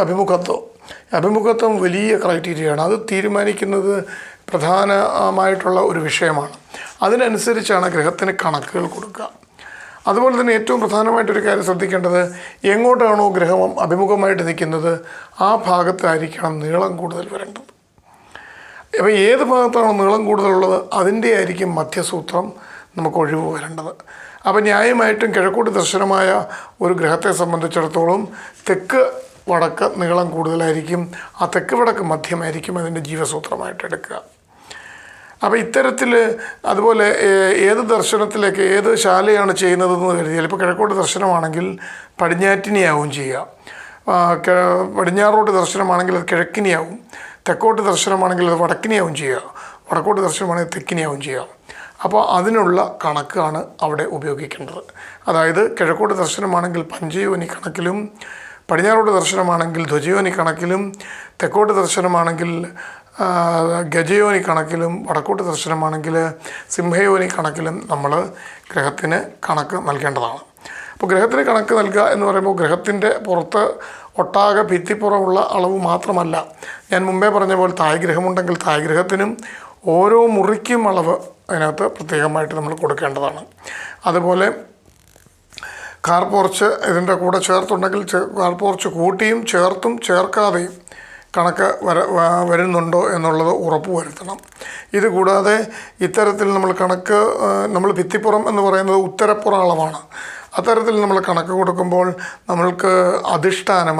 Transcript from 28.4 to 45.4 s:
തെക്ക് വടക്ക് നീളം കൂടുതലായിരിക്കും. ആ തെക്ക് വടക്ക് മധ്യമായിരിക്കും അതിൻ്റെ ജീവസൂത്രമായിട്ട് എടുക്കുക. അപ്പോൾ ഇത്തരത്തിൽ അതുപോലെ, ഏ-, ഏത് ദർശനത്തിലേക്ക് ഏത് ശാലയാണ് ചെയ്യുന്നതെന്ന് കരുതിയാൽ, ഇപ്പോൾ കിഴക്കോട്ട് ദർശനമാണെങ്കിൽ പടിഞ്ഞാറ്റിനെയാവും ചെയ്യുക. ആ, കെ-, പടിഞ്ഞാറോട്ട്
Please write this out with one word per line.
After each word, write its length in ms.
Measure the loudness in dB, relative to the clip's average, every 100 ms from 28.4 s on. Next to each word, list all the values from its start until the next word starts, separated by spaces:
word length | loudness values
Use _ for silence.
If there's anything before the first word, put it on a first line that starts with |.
| -20 -8 -2
തെക്ക് 340 | -2 0 2 2 -2 -14 -12 -2
വടക്ക് 360 | 0 0 0 -2 0
നീളം 280 | 0 0 0
കൂടുതലായിരിക്കും. 680 | -2 -2 0 0 0 -2 -4 -4 -10 -14 -6
ആ 60 | -2 -2
തെക്ക് 180 | 0 2
വടക്ക് 240 | 2 0 -2
മധ്യമായിരിക്കും 680 | -4 -4 -6 -4 -8 -6 -6
അതിൻ്റെ 220 | -6 -6 -6
ജീവസൂത്രമായിട്ട് 760 | -6 -4 -6 -6 -6 -6 -10 -8
എടുക്കുക. 280 | -8 -8 -14 -14 _ _ _ -20 -20 -20 -20 -20 -20 -20 -4
അപ്പോൾ 120 | 0 0
ഇത്തരത്തിൽ 480 | 2 0 2 0 2 4 2 0 -8 -8 -2
അതുപോലെ, 360 | 2 4 4 4 4 4
ഏ-, 260 | 4 4 4 4
ഏത് 140 | 4 2
ദർശനത്തിലേക്ക് 680 | 0 2 0 0 0 0 2 2 2
ഏത് 140 | 2 2
ശാലയാണ് 480 | 4 4 4 4 2 2
ചെയ്യുന്നതെന്ന് 520 | 2 4 2 2 0 0
കരുതിയാൽ, 280 | -2 -2 -2
ഇപ്പോൾ 120 | 0
കിഴക്കോട്ട് 320 | 0 0 0 0
ദർശനമാണെങ്കിൽ 640 | -2 0 2 2 0 -2 -4 -6 -12 -18 -12 -2
പടിഞ്ഞാറ്റിനെയാവും 880 | 0 2 2 2 2 2 2 2 -2 -4
ചെയ്യുക. 240 | -6 -6 -8 -16 -20 -20 -20 -10 -2
ആ, 40 | 2 2 2 2
കെ-, 400 | 4 4 2 0 -2
പടിഞ്ഞാറോട്ട് 540 | 0 4 4 4